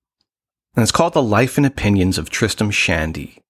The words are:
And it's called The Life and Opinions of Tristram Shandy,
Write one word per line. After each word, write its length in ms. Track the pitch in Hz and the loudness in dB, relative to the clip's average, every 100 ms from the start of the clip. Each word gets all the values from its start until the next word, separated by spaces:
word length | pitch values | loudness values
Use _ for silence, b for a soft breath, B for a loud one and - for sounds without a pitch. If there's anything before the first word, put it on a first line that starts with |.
| _ _ _ _ _ _ _ - | _ _ _ _ _ _ _ -2
And 80 | |
it's 80 | 110 | 0
called 220 | - 165 | 2 0
The 100 | 156 | 2
Life 340 | 117 104 127 - | 2 2 2 2
and 80 | 143 | 0
Opinions 540 | - 101 101 92 87 | 0 0 2 2 0
of 100 | 80 | -4
Tristram 400 | - 107 - 107 | -2 -2 -2 -2
Shandy, 680 | 98 - 80 78 73 - - _ | 0 0 -2 -2 -6 -12 -18 _